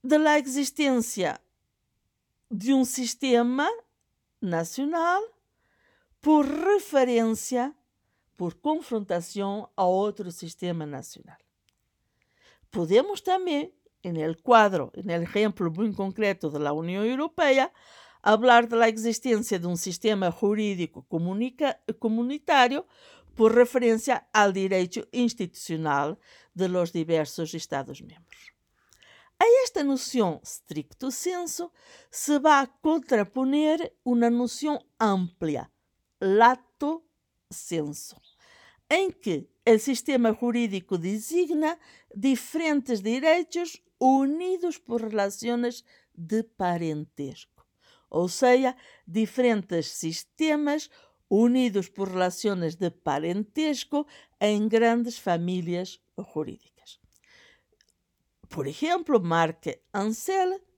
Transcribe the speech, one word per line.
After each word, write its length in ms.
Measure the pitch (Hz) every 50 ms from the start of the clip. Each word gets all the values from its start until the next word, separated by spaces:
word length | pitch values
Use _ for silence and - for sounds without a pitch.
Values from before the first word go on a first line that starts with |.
de 160 | - 262 302
la 200 | 302 311 302 302
existencia 1040 | 294 254 277 254 285 277 262 - - 302 277 254 240 226 - - 208 180 147 - - _ _ _ _ _ _ _ _ _ _ _ _ _ _ _ _ _ _ _ _ _ _
de 240 | 233 185 196 247 277
un 120 | 262 254
sistema 840 | 247 - - 254 226 - _ 285 269 240 233 240 240 247 277 294 359 466 466 _ _ _ _ _ _ _ _ _ _ _ _
nacional 800 | - 185 170 165 165 165 - - 277 294 330 330 330 349 359 392 440 453 _ _ _ _ _ _ _ _ _ _ _ _ _ _ _ _ _ _
por 260 | - 294 311 302 285
referencia, 1300 | 269 285 302 330 381 415 403 403 - 302 277 254 254 247 226 226 226 220 220 - - 254 240 247 277 302 _ _ _ _ _ _ _ _ _ _ _ _
por 240 | _ 185 170 165 _
confrontación 1040 | - 294 311 330 320 - 240 220 202 - 180 175 170 - - 202 202 196 202 214 - - _
a 80 | - 190
otro 460 | 180 185 190 202 208 202 - 202 180
sistema 540 | 170 - - 165 - _ 185 180 175 165 156
nacional. 520 | 147 143 131 - - - - - - - _ _ _ _ _ _ _ _ _ _ _ _ _ _ _ _ _ _ _ _ _ _ _ _ _ _ _
Podemos 540 | - 220 170 160 190 233 294 403 403 - _
también, 500 | 381 359 381 370 359 302 285 302 370 _ _ _ _ _ _ _
en 140 | 185 170
el 240 | 160 151 160 165 _
cuadro, 500 | _ - 240 226 214 202 190 165 131 - -
en 160 | - 180 196
el 140 | 170 170 170
ejemplo 480 | 165 - 208 214 214 208 - 190 165
muy 200 | 156 170 220 220 190
concreto 580 | - 196 196 185 - 214 202 190 185 - 156
de 80 | 147 147
la 140 | 151 143 147
Unión 320 | 156 165 170 185 196 214
Europea, 680 | 226 254 262 302 330 _ - 330 285 269 269 262 349 _ _ _ - - - - - _ _
hablar 460 | - 202 214 202 233 254 233 240 233
de 80 | 233 233
la 120 | 226 233
existencia 720 | 226 220 226 220 233 220 - - 262 226 208 - - 208 180
de 80 | 170
un 100 | 175 175
sistema 540 | 165 - 190 175 - - 214 214 196 190 175
jurídico 720 | 165 - - 202 208 208 214 208 196 175 170 160 _ - -
comunica-, 720 | _ - 160 170 175 190 208 240 254 254 - 302 269 - _ _ - 220 _
comunitario 880 | - 226 220 226 240 247 285 302 _ - 320 277 247 247 269 302 370 _ _ _ - - - - _ - _
por 180 | - 220 220 220
referencia 720 | 240 247 240 - 254 247 233 226 220 - - 247 - _ _ -
al 180 | 214 208 202
derecho 560 | 185 196 190 190 196 185 180 180 - 233 - _
institucional 1080 | - 247 247 233 - - 190 175 _ - - - 165 160 160 151 139 143 143 147 190 _ _ _ - - _ _ _
de 140 | 170 190 180
los 220 | 180 185 175 170
diversos 640 | - 175 160 165 165 160 151 143 - - 165 156 -
Estados 480 | 160 - - 151 139 131 127 139 -
miembros. 520 | 120 - 147 165 _ _ - - - - _ _ _ _ _ _ _ _ _ _ _ _ - - _ _ _
A 80 | _ 370 466 466 539 508
esta 200 | 480 _ 370 285
noción 560 | 277 269 262 - - - 247 208 175 156 135 _
stricto 680 | - - - _ _ 160 151 143 _ - _ 262 269
sensu 600 | 262 - - 359 370 349 349 320 - - 349 339 _ _ _ - - - _ _
se 300 | - - - - 294 285
va 220 | 262 311 294 277
a 60 | 269 254 _ _
contraponer 1160 | - 311 320 330 254 - 254 214 202 - _ 262 262 262 277 294 311 302 311 330 339 - _ _ _
una 260 | 247 247 233 233 233
noción 500 | 240 240 247 226 - - 294 302 294 - _ _ _
amplia, 760 | _ 226 208 196 190 180 170 _ _ 170 160 147 127 - _ _ _ _ _ _ _ _ _ _ _
lato 840 | 196 190 190 214 233 240 254 247 _ _ _ _ 294 294 320 320 _ _ _ _ _ _ _ _ _ _
sensu, 680 | - - - - 175 160 151 147 147 - - - - _ _ _ _ _ _ _ _ _ _ - _ _ _ _
en 220 | 294 359 392 370
que 400 | - _ - 214 170 143 - _ _ _ _
el 140 | 240 226 214
sistema 540 | - 277 262 - - - 277 254 233 226 214
jurídico 640 | - 247 240 220 240 240 214 190 190 180 _ 196
designa 800 | 175 160 185 208 214 214 - 320 349 359 294 339 294 302 302 339 339 _ - - _ _ _
diferentes 920 | - 208 196 269 262 240 - - - 320 330 311 302 285 233 - 240 202 190
derechos 800 | 220 233 262 285 320 320 359 320 _ - 339 349 320 - - _ _ _ _
unidos 800 | 247 262 269 269 277 277 294 330 359 370 370 349 349 349 - -
por 220 | _ - 233 233
relaciones 840 | 220 220 214 214 202 202 202 - - 233 240 240 240 240 240 - _ _ _ _ _ _ _
de 300 | - 170 160 214 220 220
parentesco. 1200 | 226 _ - 196 180 170 170 170 160 156 151 151 _ _ - 143 135 131 - - _ _ _ _ _ _ _ _ _ _ _ _
O 220 | _ - 160 175 180
sea, 480 | 175 - 262 247 247 254 262 254 254 _ - - - _ _
diferentes 840 | - 165 220 220 - - 254 254 240 226 214 180 _ 180 170 156
sistemas 1040 | - - - - 160 160 - - _ _ - 311 311 302 302 294 294 294 302 294 - _ _ _ _ _ _ _
unidos 640 | _ 202 208 233 240 247 262 254 240 190 202 175 -
por 220 | _ - 196 190
relaciones 640 | 185 185 185 180 175 - - 214 202 185 170 160 165 170
de 120 | 196 -
parentesco 1160 | - _ _ 160 139 143 156 170 180 202 214 - _ 302 311 302 285 240 - _ 294 294 302 _ - - - _ _ _
en 300 | 202 208 214 208 214 220
grandes 500 | 214 226 233 233 233 240 233 233 233 -
familias 840 | - 196 175 170 170 175 185 180 170 170 175 175 185 - - _ _ _ _
jurídicas. 840 | - 196 - - 156 156 - - _ _ _ _ _ _ - - _ _ _ _ _ _ _ _ _ _ _ _ _ _ _ _ _ _ _ _ _ _ _ _ _ _ _ _ _ -
Por 200 | _ - 160 147
ejemplo, 520 | 143 151 - 294 320 349 359 330 - 285 220
Marc 600 | 175 170 165 165 165 160 165 _ - 165 - _ _ _
Ancel 720 | - 190 196 214 220 - - - 381 381 370 370 381 392 _ _ _